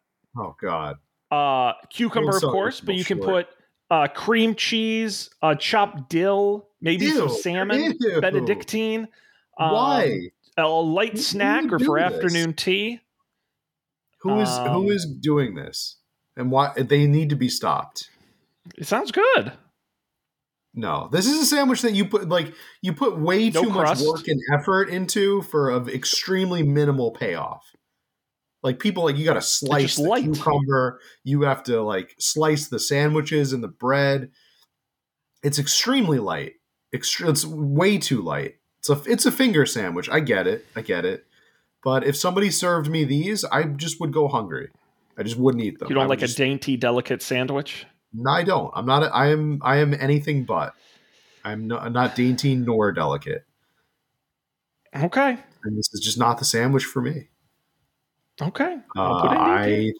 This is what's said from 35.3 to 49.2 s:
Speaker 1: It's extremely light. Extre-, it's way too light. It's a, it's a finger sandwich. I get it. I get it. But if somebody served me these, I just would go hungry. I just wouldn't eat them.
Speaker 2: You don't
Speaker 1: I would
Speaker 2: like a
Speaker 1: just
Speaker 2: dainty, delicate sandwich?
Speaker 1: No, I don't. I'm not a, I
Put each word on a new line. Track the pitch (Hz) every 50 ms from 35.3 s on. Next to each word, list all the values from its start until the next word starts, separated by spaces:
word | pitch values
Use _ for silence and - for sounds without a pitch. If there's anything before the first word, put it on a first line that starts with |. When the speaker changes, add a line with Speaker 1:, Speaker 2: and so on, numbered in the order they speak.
| _ _ -
Speaker 1:
It's | 147 143 147
extremely | 143 143 - - - 233 262 277 233 170 151 127
light. | 104 95 82 73 69 67 - _ _ _ _ _ _ _ -
Extre-, | 123 - - - - 175 165
it's | 151 147 -
way | 156 160 151 151 143 139 147 180 196 208 190
too | 147 - 147 113
light. | 92 80 73 71 71 - - _ _ _ _ _
It's | - -
a, | 143 143 -
it's | - 233 233 - 262
a |
finger | - - 262 254 208 156 135 -
sandwich. | - 117 104 90 85 87 90 -
I | - 156
get | 160 120 113 98 90 87
it. | 101 113 - _ -
I | 113
get | 110 - 98 87 87
it. | 92 95 - - _ _ _ _ _ _ _ _ _ _ _ -
But | 135 131 135 127
if | 139 143
somebody | - - 185 180 190 202 202
served | 156 - - 180 175 170 151 147
me | 160 160 151
these, | 127 135 143 156 190 214 202 -
I | - - 135 165
just | 156 143 139 156 170 156 -
would | 170 151 131
go | 156 151 139
hungry. | - 117 107 92 80 65 - - _ _ _ _ _ _ _ _ _ -
I | 104
just | 107 113 117
wouldn't | 127 135 127 120 113
eat | 104 - -
them. | - -
Speaker 2:
You | 135
don't | 139 135
Speaker 1:
I | 135
would |
Speaker 2:
like | 139 - -
a | 123
Speaker 1:
just | 117 143
Speaker 2:
dainty, | 139 131 139 139 - - 135 123
delicate | 120 120 120 123 120 - 127 -
sandwich? | - - 135 123 127 127 135 139 147 - - - - - _ _ _ _ -
Speaker 1:
No, | 110 120 135
I | 147 170 175
don't. | 180 185 - - - -
I'm | - 117
not | 123 135 143 156
a, | -
I | - -